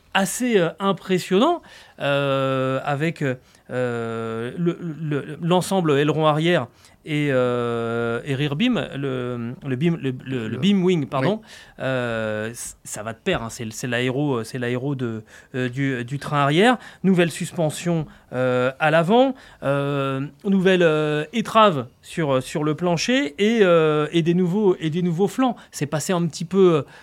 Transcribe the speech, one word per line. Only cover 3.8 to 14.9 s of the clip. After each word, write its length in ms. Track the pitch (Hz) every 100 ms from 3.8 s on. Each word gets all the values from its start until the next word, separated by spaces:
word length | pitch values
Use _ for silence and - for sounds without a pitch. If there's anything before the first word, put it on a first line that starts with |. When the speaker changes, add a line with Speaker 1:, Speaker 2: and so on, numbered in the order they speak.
| 123 117 113 113 113 113 120 170
Speaker 1:
le, 200 | 170 165 175 147
le, 380 | 156 143 113 147
l'ensemble 520 | 165 180 170 196 160
aileron 340 | 139 151 147 156
arrière 400 | 151 165 170 113 _ - _ -
et, 220 | 151 147
euh, 920 | 131 123 123 120 117 117 117 117 120
et 100 | -
rear 220 | 131 147 147
beam, 300 | 247 196 -
le, 600 | 139 139 127 123 120 117 131 143
le 100 | 127
beam, 200 | 170 165
le, 140 | 135 127
le, 140 | 131 131
le 60 | 110
Speaker 2:
Le 80 | 123
Speaker 1:
beam 240 | 180 202
wing, 240 | 175 175 139
pardon. 340 | 139 143 220
Speaker 2:
Oui. 60 | - - - -
Speaker 1:
Euh, 720 | 131 131 120 113 110 107 110
c-, 200 | 117 - -
ça 180 | - 110
va 100 | 107
de 60 | 113
pair, 240 | 196 151
hein, 80 | 113
c'est, 200 | - 110
c'est 140 | - 127
l'aéro, 560 | 120 127 131 147 120
c'est 160 | 110 131
l'aéro 360 | 120 123 139